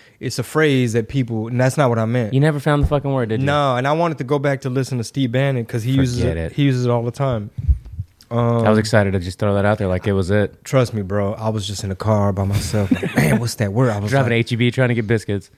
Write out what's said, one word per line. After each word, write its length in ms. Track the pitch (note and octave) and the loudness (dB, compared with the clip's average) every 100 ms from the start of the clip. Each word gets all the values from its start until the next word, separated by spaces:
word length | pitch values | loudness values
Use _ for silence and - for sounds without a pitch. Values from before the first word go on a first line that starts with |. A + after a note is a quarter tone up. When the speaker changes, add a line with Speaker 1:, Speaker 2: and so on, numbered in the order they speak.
| - _ | -20 _
Speaker 1:
it's 180 | B2+ - | -8 -6
a 40 | |
phrase 480 | A#2+ D3+ D#3 C3 B2 | -4 0 2 2 2
that 140 | A2+ A2 | 0 -2
people, 380 | C#3 A#2+ A2+ A2 | -2 -2 -4 -4
and 120 | B2 | 0
that's 160 | B2+ C#3+ | 2 2
not 120 | C3+ | 2
what 100 | A#2 | 2
I 60 | A2+ | 0
meant. 280 | B2 G#2+ | -2 0
Speaker 2:
You 60 | C3 | 2
never 180 | D3+ D3 | 2 2
found 220 | D3 D3 | 0 2
the 40 | C3+ | 2
fucking 240 | D3 C#3 | 0 0
word, 140 | C3+ A2+ | -2 -2
did 100 | D#3 | -2
you? 40 | C#3 | 0
Speaker 1:
No, 300 | D3 C#3 B2 | 2 2 0
and 100 | C3+ | 0
I 40 | |
wanted 240 | D#3 E3+ D3+ | 0 0 -2
to 40 | B2 | -2
go 140 | D3 | -2
back 220 | C#3+ C3+ | 0 -2
to 80 | C3+ | -2
listen 280 | B2+ C3 B2 | -2 -2 -4
to 40 | A2+ | -4
Steve 260 | - C3 | -2 0
Bannon 320 | B2+ C#3 C3 A2+ | 0 0 0 -4
'cause 180 | B2 | -4
he 80 | A2+ | 0
uses 280 | C3+ C3 A#2+ | 2 2 0
Speaker 2:
Forget 180 | F2 E2 | -2 -2
Speaker 1:
it, 140 | D#2+ | -4
Speaker 2:
it. 0 | |
Speaker 1:
he 100 | - | 0
uses 220 | C#3 B2+ B2 | 2 2 0
it 40 | |
all 140 | A#2+ | 0
the 80 | A#2+ | -2
time. 380 | - C#3 A#2 G2+ - - - - - - _ _ | -2 -2 -2 -6 -4 0 0 -2 -14 -14 _ _
Um, 360 | A#2 A#2 A#2 A2 | -2 2 2 4
Speaker 2:
I 40 | |
was 80 | A2 | 2
excited 360 | G#2+ A2+ G2 | 4 2 4
to 60 | F#2+ | 0
just 200 | F2 - | -4 -2
throw 140 | G#2 | 0
that 100 | G2+ | 2
out 140 | G2+ G#2+ | 2 2
there 100 | G2 | 0
like 180 | F#2 G#2+ | 0 0
it 60 | |
was 180 | G2 F2+ | 0 2
it. 340 | G#2 G2+ - - | 2 0 -4 -2
Speaker 1:
Trust 280 | C3+ A#2+ | 0 0
me, 80 | A2 | -2
bro. 300 | F#2+ G2+ G2+ G#2+ | -4 -2 -2 -2
I 120 | A2 | -4
was 180 | A2 G2+ | -4 -4
just 180 | G2+ | -6
in 60 | G2 | -6
the 60 | F#2 | -4
car 380 | G#2+ G#2+ G2+ | 0 2 2
by 100 | F#2+ | 0
myself. 480 | G2 G2+ - G#2+ G2 | 0 0 -2 -2 0
Like, 240 | - - - | 0 0 0
"Man, 240 | D3 - | 2 2
what's 160 | A#2+ - | 0 -4
that 160 | G2+ | -2
word?" 200 | G#2 B2+ | 0 0
I 80 | G#2 | 0
was 120 | G#2 | 0
Speaker 2:
Driving 200 | C3+ A#2+ | 2 2
Speaker 1:
like, 60 | A#2 | 2
Speaker 2:
H 120 | A#2 | 0
E 40 | A#2 | 0
B, 120 | A#2+ | 0
trying 200 | A#2+ B2+ | 2 2
to 60 | A#2+ | 0
get 120 | G#2+ | 0
biscuits. 420 | A2+ - G2+ - | 0 0 -4 -6